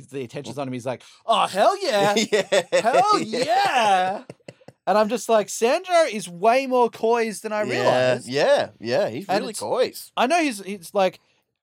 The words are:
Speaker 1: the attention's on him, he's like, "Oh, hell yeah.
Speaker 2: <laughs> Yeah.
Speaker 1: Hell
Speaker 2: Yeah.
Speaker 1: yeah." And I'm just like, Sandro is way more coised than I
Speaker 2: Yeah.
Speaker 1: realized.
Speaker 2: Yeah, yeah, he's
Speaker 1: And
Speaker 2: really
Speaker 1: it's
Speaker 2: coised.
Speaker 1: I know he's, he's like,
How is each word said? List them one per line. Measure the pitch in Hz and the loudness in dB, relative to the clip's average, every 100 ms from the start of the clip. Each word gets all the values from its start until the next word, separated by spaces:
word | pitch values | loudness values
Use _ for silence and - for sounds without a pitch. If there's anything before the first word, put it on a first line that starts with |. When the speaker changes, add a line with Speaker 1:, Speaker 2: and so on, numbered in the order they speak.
Speaker 1:
the | 127 131 | -14 -12
attention's | 120 151 127 123 | -12 -12 -12 -10
on | 131 | -8
him, | |
he's | 127 123 | -8 -8
like, | 117 - - - | -10 -12 -12 0
"Oh, | 214 175 | 2 2
hell | 190 285 403 | 2 2 2
yeah. | 359 208 202 208 | 0 2 2 2
Speaker 2:
<laughs> | 214 | 0
Yeah. | 202 - 190 170 | 0 2 0 2
Speaker 1:
Hell | 180 220 302 415 403 | 0 2 2 4 2
Speaker 2:
Yeah. | 220 226 | 0 -4
Speaker 1:
yeah." | 269 370 403 269 214 185 185 208 - - - - - _ - | 0 2 2 2 2 2 0 -4 -12 -20 -20 -20 -20 _ 0
And | 202 | 2
I'm | 214 | 2
just | 233 - | -2 0
like, | 220 190 | 0 0
Sandro | - 226 330 370 339 311 | -2 0 0 0 2 2
is | 208 175 | -2 -10
way | 170 214 254 262 | 0 2 2 2
more | 254 233 | 2 2
coised | - 226 233 226 190 | 0 -2 0 -2 -6
than | 220 | -6
I | 214 | -4
Speaker 2:
Yeah. | 214 | -2
Speaker 1:
realized. | - 127 127 127 123 120 | 0 2 2 2 0 -2
Speaker 2:
Yeah, | 135 220 285 104 - | 0 2 2 0 -6
yeah, | 113 135 180 | -2 -2 -2
he's | 117 196 | -4 -4
Speaker 1:
And | 196 | -4
Speaker 2:
really | 254 | -4
Speaker 1:
it's | 202 | -8
Speaker 2:
coised. | 107 202 233 - - - | -4 -2 -2 -4 -10 -2
Speaker 1:
I | 240 | 0
know | 339 | 2
he's, | 302 202 | 0 -4
he's | 180 202 165 | -10 -12 -6
like, | 208 190 - _ _ _ _ | 0 0 -2 _ _ _ _